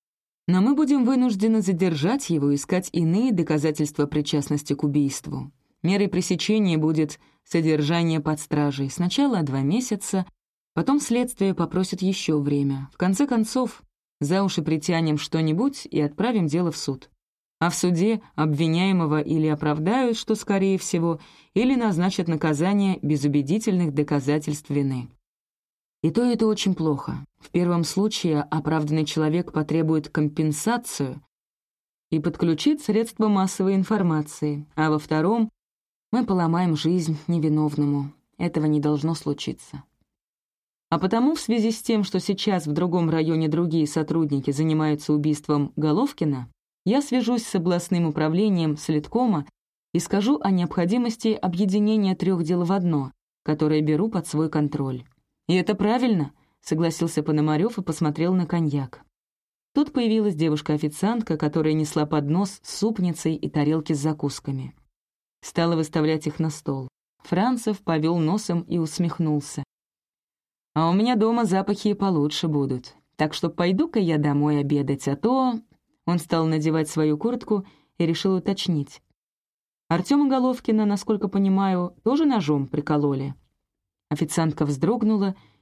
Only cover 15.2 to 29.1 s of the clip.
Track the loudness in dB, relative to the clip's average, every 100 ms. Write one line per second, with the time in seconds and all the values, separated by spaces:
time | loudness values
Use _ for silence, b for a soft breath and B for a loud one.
15.2 | -2 -2 0 2 0 -2 -6 -2 -2 0
16.2 | 0 2 0 0 -2 -2 -6 -8 -10 _
17.2 | _ _ _ _ -2 0 0 2 2 0
18.2 | B -4 -2 0 2 2 2 2 2 0
19.2 | 0 0 0 0 -2 0 0 0 0 -2
20.2 | -2 -4 0 2 2 0 0 0 0 -2
21.2 | B B B 0 2 2 2 2 0 0
22.2 | -2 0 0 0 2 2 2 0 0 0
23.2 | 2 0 0 0 0 0 0 0 0 0
24.2 | 0 -2 -2 -8 -4 -2 -2 -4 -8 -18
25.2 | _ _ _ _ _ _ _ _ -2 0
26.2 | 0 2 2 0 -2 0 0 -2 -4 -10
27.2 | -12 _ -4 -2 0 0 0 0 0 0
28.2 | -2 0 0 -4 0 -2 0 0 0